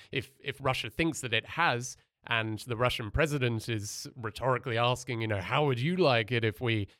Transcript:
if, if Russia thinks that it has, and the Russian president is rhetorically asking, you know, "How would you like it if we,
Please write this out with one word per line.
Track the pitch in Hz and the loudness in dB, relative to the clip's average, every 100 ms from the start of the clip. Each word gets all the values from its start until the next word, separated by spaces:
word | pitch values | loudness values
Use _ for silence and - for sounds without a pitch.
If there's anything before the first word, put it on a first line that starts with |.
| - | -8
if, | 123 - _ | -8 -8 _
if | - - | -12 -4
Russia | 135 127 120 | -2 -2 -4
thinks | - 165 - | -2 -2 -2
that | 120 | -2
it | 110 107 | -2 -2
has, | 160 170 120 123 - _ _ - | 0 2 2 -4 -12 _ _ -2
and | 117 110 107 123 | 0 0 -4 -6
the | 113 | 0
Russian | 123 - 107 | 0 0 -4
president | 131 151 147 123 113 123 | 0 2 2 0 0 -2
is | 110 104 - 147 127 | -4 -4 -10 -12 -8
rhetorically | 110 - 127 120 127 113 | -10 -2 0 0 0 2
asking, | 120 123 - 113 | 2 0 -4 -4
you | 110 | -2
know, | 98 | -2
"How | 95 135 147 | 0 2 2
would | 120 | 2
you | 147 185 | 0 4
like | 151 117 110 | 6 4 4
it | 117 | 2
if | 110 - | 2 0
we, | 123 110 98 | 0 0 -2